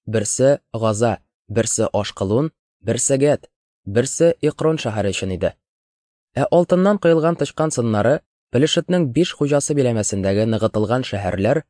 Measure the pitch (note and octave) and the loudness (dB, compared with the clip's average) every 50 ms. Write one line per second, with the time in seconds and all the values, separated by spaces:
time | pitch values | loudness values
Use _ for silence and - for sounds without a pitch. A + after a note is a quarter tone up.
0 | _ - A2 A2 G2+ - - - B2+ C3+ C#3+ - _ _ - A2+ A2 A2 G#2+ G#2 | _ -4 -4 -4 -2 -2 -2 2 2 2 2 0 _ _ -8 -4 -2 -2 0 0
1 | A#2 A#2 G2+ - _ _ _ _ _ - G#2 A2+ A2 - - - A2 - - G2 | 0 0 0 -2 _ _ _ _ _ -6 -2 -2 -2 -2 0 -2 -2 -2 -2 -2
2 | G#2 - - - G2+ F#2+ G#2 A#2+ D3+ D#3+ - _ _ _ _ _ - A2 - B2 | -4 -4 -4 -4 -2 0 0 0 0 -2 -6 _ _ _ _ _ -6 -4 -4 -2
3 | - - C#3 C3 C#3 D3 C#3+ - - - _ _ _ _ _ _ - G2 G2+ B2 | 0 0 0 2 2 2 2 0 -4 -10 _ _ _ _ _ _ -10 -4 -2 -2
4 | C3 C3+ - - E3 E3+ E3 - - D3+ D3 - D3 D#3 D#3+ D3+ - A#2+ G#2 A2 | 0 0 0 2 2 2 2 2 -2 -4 -2 -2 -2 -2 -2 -2 -4 -4 -4 -2
5 | G2+ G2+ F#2 - - F#2+ F#2 F2+ F2+ E2 - _ _ _ _ _ _ _ _ _ | -2 -2 -2 -4 -4 -6 -4 -2 -2 -4 -4 _ _ _ _ _ _ _ _ _
6 | _ _ _ _ _ _ - B2 C#3+ - - E3+ F3 - F3+ F3+ F#3 G3 G#3 G3+ | _ _ _ _ _ _ -4 -4 -2 2 2 2 2 4 2 2 4 2 2 2
7 | - E3+ E3 E3 D3+ E3 E3+ - D3 - - - D#3 D#3+ - - A#2+ A#2 G#2+ G#2 | 2 2 2 2 2 0 0 -2 -4 -4 -4 -2 -4 -2 -2 -2 0 0 2 2
8 | G#2 A#2 C#3+ E3 - _ _ _ _ _ - A#2+ C#3+ D#3 - F3 D#3 - F3 F3+ | 2 2 2 0 -2 _ _ _ _ _ 0 0 2 2 0 0 -2 0 0 0
9 | E3+ C3+ A#2 D3+ F3 E3+ - - D3+ C#3+ C#3+ C#3+ C#3 - D3+ C#3+ C3 B2 A#2 A2 | 0 0 0 0 0 0 -2 -4 -2 0 0 0 0 0 0 0 0 2 0 0
10 | G#2 - - G2+ F#2+ F#2+ G2 G2+ A2 A2+ A2 G#2+ A2+ A2 - G#2 G#2+ G2 A#2 B2+ | -2 -2 -2 -2 0 0 0 0 0 0 0 0 -2 -2 0 0 -2 0 -2 -2
11 | B2+ - - G2 G2 F#2 F#2 F#2+ F#2+ A2 C#3+ D#3+ - | -4 -4 -6 -6 -4 -4 -4 -2 0 0 0 0 -4